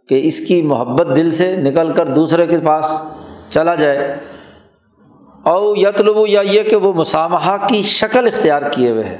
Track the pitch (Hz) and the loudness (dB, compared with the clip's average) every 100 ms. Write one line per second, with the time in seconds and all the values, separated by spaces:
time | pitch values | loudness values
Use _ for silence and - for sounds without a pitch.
0 | - 135 156 151 160 175 151 123 123 135 | -2 0 0 -2 0 0 2 -2 -2 0
1 | 175 156 165 156 185 185 135 151 160 147 | 0 0 0 0 -2 0 0 0 0 0
2 | 156 139 160 165 165 170 156 156 156 - | 0 0 2 2 2 2 0 0 -2 -6
3 | - - - - - 151 165 165 147 139 | -8 -16 -20 -20 -4 -2 0 0 0 0
4 | 139 - - - - - _ _ _ _ | -4 -8 -14 -20 -20 -20 _ _ _ _
5 | _ _ - - - 180 208 202 196 208 | _ _ -20 -4 0 2 2 2 0 2
6 | 208 214 214 202 202 208 214 214 196 170 | 0 2 2 2 2 2 2 2 2 0
7 | 160 156 165 175 160 202 - 214 - - | 0 0 0 0 0 -2 0 0 0 -2
8 | 214 240 233 - 156 143 139 117 123 110 | 0 2 0 0 0 0 -2 0 0 0
9 | 98 | -4